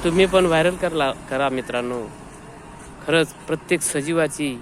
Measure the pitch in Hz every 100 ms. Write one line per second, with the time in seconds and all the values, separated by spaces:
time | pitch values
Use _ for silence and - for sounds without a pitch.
0 | 175 170 190 185 180 160 170 180 175 160
1 | 139 - - 131 139 131 120 123 123 123
2 | 110 - - - - - - - - -
3 | - 160 156 - - 156 - 175 - 151
4 | 139 165 151 - 147 123